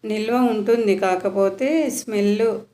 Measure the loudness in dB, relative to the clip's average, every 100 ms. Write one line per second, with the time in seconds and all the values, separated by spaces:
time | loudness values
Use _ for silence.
0 | -4 -4 0 2 2 0 0 2 2 2
1 | 0 0 -2 0 0 0 -2 0 -2 -4
2 | -4 0 2 2 0 -2 -10